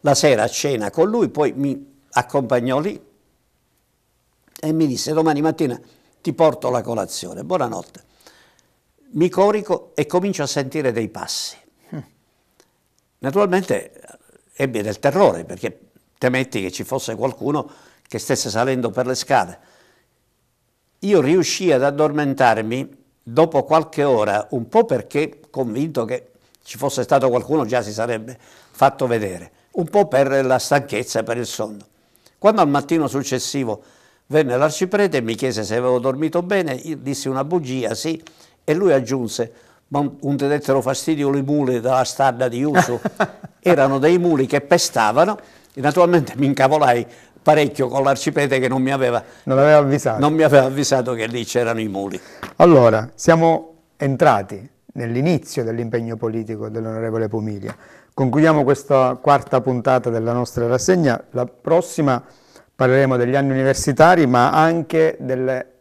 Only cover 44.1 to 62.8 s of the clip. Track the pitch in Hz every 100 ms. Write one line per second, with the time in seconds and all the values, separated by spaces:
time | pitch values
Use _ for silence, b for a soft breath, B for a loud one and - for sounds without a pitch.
44.1 | 180 175 151 131 143 143 175 - 120 107
45.1 | 120 180 208 b b b - 139 151 175
46.1 | 175 131 127 139 139 131 151 139 120 107
47.1 | B B _ - 156 147 - 127 131 139
48.1 | 135 - 147 143 131 127 131 131 135 123
49.1 | 120 B B - 131 147 151 143 139 135
50.1 | 110 147 156 156 139 131 135 143 131 123
51.1 | 117 113 120 110 123 113 113 107 98 98
52.1 | 92 B B B - 170 147 120 107 113
53.1 | - - 165 165 160 - _ _ _ 139
54.1 | 135 156 107 98 101 120 _ _ - 120
55.1 | 120 151 165 - - 113 117 117 117 113
56.1 | 113 117 113 110 107 107 110 113 110 113
57.1 | 113 110 113 107 101 107 - b b b
58.1 | - 131 139 160 151 135 139 - 139 127
59.1 | 127 - 143 - 131 131 123 120 127 120
60.1 | 113 113 120 120 - 117 123 - 185 147
61.1 | 113 - 123 123 - - 165 170 - 147
62.1 | 120 b b b b b -